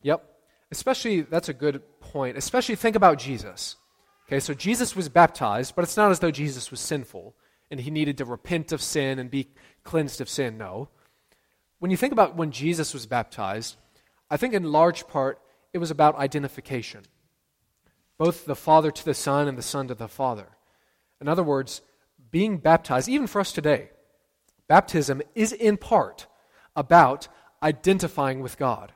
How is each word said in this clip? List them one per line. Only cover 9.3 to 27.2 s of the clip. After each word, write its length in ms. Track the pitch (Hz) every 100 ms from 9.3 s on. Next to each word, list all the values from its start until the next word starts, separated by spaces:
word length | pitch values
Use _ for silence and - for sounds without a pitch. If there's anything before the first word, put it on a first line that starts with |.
be 180 | 135 131 _ _ _
cleansed 380 | - 165 143 -
of 80 | 127
sin. 280 | - 123 110
No. 320 | 101 98 139 _ _ _ _ _ _ _ _ _
When 120 | 175
you 60 | 185
think 160 | 254
about 240 | 247 190 170
when 160 | 160
Jesus 420 | 120 151 170 151
was 120 | 139 113
baptized, 680 | 120 110 - 98 104 117 - _ _ _ _ _
I 60 | -
think 180 | 254
in 180 | 214 165
large 340 | 147 170 170 -
part 340 | 147 135 131 _ _ _
it 60 | 180
was 120 | 165
about 240 | 151 151
identification. 880 | 156 139 147 139 - - 127 110 104 95 _ _ _ _ _ _ _ _ _ _ _
Both 280 | 165 170 -
the 100 | 139
Father 340 | - 156 156
to 140 | -
the 100 | -
Son 320 | 135 - 143 147
and 120 | 131
the 40 |
Son 260 | 117 143 131
to 60 |
the 140 | 120 113
Father. 480 | - 135 113 92 _ _ _ _ _ _ _
In 80 | 143
other 140 | 170
words, 400 | 165 139 131 - _ _ _ _ 120
being 280 | 160 214 190
baptized, 500 | 156 165 - 131 131
even 180 | 269 254
for 140 | 202
us 120 | 190
today, 380 | - 151 131 - _ _ _ _ _ _ _ _
baptism 540 | 165 202 165 139 135 -
is 180 | - 214
in 240 | 247 226 208
part 500 | - - - - - _ _ _ _
about 540 | - 139 170 139 143